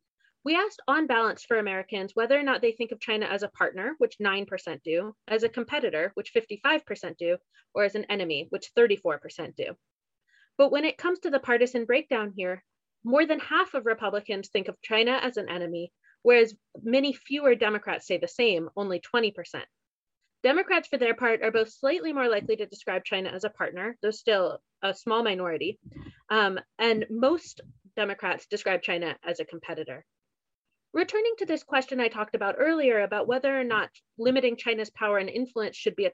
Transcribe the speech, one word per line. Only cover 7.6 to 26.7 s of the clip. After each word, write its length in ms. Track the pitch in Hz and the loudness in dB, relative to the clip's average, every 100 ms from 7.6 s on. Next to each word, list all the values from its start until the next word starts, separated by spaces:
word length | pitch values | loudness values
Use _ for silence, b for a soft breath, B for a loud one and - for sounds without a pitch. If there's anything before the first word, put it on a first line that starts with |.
| _ | _
or 100 | - | 0
as 120 | 202 208 | 0 0
an 100 | - | -4
enemy, 380 | 202 175 147 165 | -4 -2 -4 -4
which 220 | 185 - - | -8 -2 4
thirty-four 440 | 233 196 170 147 | 4 4 0 -4
percent 360 | 151 - 160 - | -6 -12 -12 -8
do. 200 | - - _ _ _ _ _ b b - | -10 -10 _ _ _ _ _ b b 2
But 140 | 277 | 4
when 140 | 285 302 | 4 0
it 120 | - | -2
comes 220 | 339 359 | -2 -2
to 100 | 349 | 0
the 100 | 277 | -2
partisan 460 | 262 240 247 247 226 | 2 2 2 0 0
breakdown 480 | 254 - 233 208 190 | 0 0 -2 -4 -4
here, 280 | 180 185 _ _ _ _ | -6 -6 _ _ _ _
more 220 | 233 269 311 | 2 2 4
than 140 | 311 | 0
half 340 | - 320 370 | 0 0 0
of 120 | 277 233 | 0 -2
Republicans 640 | 226 226 202 202 196 202 | -2 -2 -4 -4 -6 -2
think 200 | 208 190 | -4 -4
of 120 | - | -8
China 380 | - 220 233 262 | -2 2 4 2
as 140 | 254 247 | 0 -4
an 140 | - | -6
enemy, 420 | 175 175 170 175 _ b b | -6 -6 -6 -8 _ b b
whereas 340 | 233 240 226 214 _ - | 6 8 6 2 _ -10
many 320 | 226 254 277 | 2 2 2
fewer 420 | - - 277 285 226 | -2 -4 2 4 4
Democrats 520 | 220 208 208 175 - | 4 0 -2 -6 -2
say 100 | 180 | -2
the 100 | 170 | -2
same, 420 | - 240 175 165 - | 0 2 2 -2 -6
only 220 | 202 180 | -4 -4
twenty 320 | - 240 220 | -2 0 0
percent. 340 | 208 170 143 - _ _ _ _ _ _ _ | -2 -10 -12 -14 _ _ _ _ _ _ _
Democrats, 440 | 254 311 370 349 - | 2 2 2 0 0
for 100 | 269 | 0
their 160 | 240 | 0
part, 300 | 226 240 226 | 2 2 2
are 80 | 220 | 2
both 200 | 226 220 | 0 0
slightly 420 | - 269 349 320 | 0 0 0 -2
more 140 | 285 247 | 0 2
likely 280 | 214 208 214 | 2 0 -4
to 100 | 202 | -4
describe 380 | - - 185 | -8 -4 -4
China 260 | - 196 190 | -2 -4 -4
as 140 | 185 | -6
a 60 | 208 | -8
partner, 460 | - 170 180 208 240 | -4 -6 -6 -8 -4
though 80 | 208 | -4
still 500 | 214 - 202 175 - - _ | -2 2 2 2 -2 -12 _
a 100 | 196 190 | -6 -4
small 260 | - 226 | -2 0
minority, 560 | 233 185 180 156 156 214 - B B B - | 0 -2 -2 -4 -4 -8 -14 B B B -2
um, 280 | 214 202 190 - | 2 2 0 -8